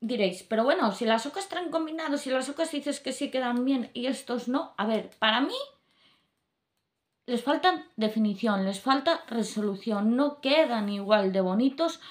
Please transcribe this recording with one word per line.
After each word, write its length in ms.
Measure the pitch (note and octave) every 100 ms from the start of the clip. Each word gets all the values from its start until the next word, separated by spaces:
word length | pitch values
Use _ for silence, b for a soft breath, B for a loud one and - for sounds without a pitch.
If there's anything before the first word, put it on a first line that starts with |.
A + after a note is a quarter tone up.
diréis, 420 | A3+ A#3 G3 F3+
pero 220 | - A3
bueno, 260 | B3 F4+ A#3
si 140 | F#3+
las 180 | A3+ A3+
socas 260 | C#4+ G4 F#4+
traen 220 | F4 E4+
combinados, 520 | D#4+ D#4+ D#4+ D#4 C#4+
si 80 | C#4
las 160 | C4 C#4
socas 260 | C#4+ D#4+
dices 260 | D4 C#4+ C#4+
que 140 | C4
sí 180 | B3+ C#4+
quedan 340 | C4 B3+ A#3+
bien 280 | C4 C4+ A3
y 120 | B3 B3
estos 420 | B3 - A#3+ -
no, 260 | C4+ E4 -
a 80 |
ver, 260 | G#3+ A3 F#3 -
para 200 | A3 A3+
mí 140 | D4+ B4+ C#5 _ _ _ _ _ _ _ _ _ _ _ _ _ _ _ -
les 160 | A#3+
falta 440 | C#4+ D#4 F#4 E4 - -
definición, 680 | G#3+ G#3+ G#3+ G3 A#3 G3+
les 160 | F#3+ G3
falta 420 | C4 C#4 C#4 D#4+ -
resolución. 880 | A3+ G#3+ G#3+ G#3 F#3+ A#3 G3+ G#3+ A#3+
No 240 | C#4+ C#4+
quedan 480 | C4+ D4+ D4+ A#3 G3+
igual 440 | G3+ G3 G#3+ F#3+
de 80 | F#3+
bonitos 600 | F#3 G3 C4+ C4+ E4 - B